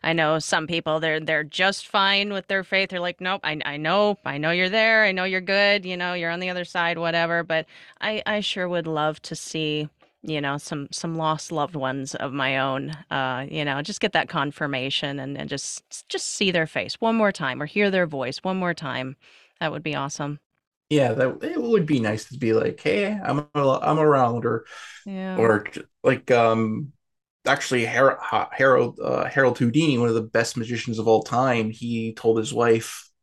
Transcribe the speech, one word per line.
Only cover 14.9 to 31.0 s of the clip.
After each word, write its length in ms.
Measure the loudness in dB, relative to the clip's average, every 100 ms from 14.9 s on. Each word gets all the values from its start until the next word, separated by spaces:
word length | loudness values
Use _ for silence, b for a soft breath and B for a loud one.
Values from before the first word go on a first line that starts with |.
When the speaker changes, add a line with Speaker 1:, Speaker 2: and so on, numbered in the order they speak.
| -4 -4 -6
Speaker 1:
and, 180 | -8 -8
and 100 | -8
just, 340 | -8 -8 -12 _ -20 -8
just 200 | -8 -6
see 200 | -2 0
their 160 | 2 0
face 280 | -4 -6 -2
one 160 | 0 4
more 160 | 2
time 300 | 2 -4 -4
or 60 | -4
hear 240 | 0 2
their 160 | 2 0
voice 320 | -2 -6 -4
one 180 | -4 -2
more 160 | -2
time. 420 | -4 -6 -6 -6 -10 b b b _
That 120 | -4
would 120 | -4
be 100 | -6 -4
awesome. 440 | -6 -6 -6 -8 _ _ _ _ _
Speaker 2:
Yeah, 240 | 2 4
that, 300 | 2 0 0
it 180 | -6 -4
would 240 | 2 2 4
be 140 | 2
nice 260 | 2 -2 -6
to 80 | -2
be 160 | 2
like, 260 | 4 2 0
"Hey, 320 | 0 2 0
I'm 360 | -2 -2 -2 -2 0
a-, 240 | 2 2
I'm 180 | 2 4
around," 460 | 6 6 4 2 -2
or, 200 | -2 B B B B -12
Speaker 1:
Yeah. 320 | -8 -4 2
Speaker 2:
or 260 | 4 4 0
j-, 160 | -12 -16 _
like, 260 | 0 0 2
um, 640 | 4 6 4 0 -2 -8 _ _ _ _ _ 0
actually, 400 | 0 2 0 0
Har-, 320 | 4 4 4
Ha-, 280 | -2 -2 -2
Harold, 460 | 2 6 6 4 -2
uh, 220 | -2 0 0
Harold 320 | 4 2 4
Houdini, 380 | 2 4 4 4
one 100 | 2
of 60 | 2
the 60 |
best 340 | 0 0 0 -4
magicians 400 | -6 -6 -4
of 80 | 0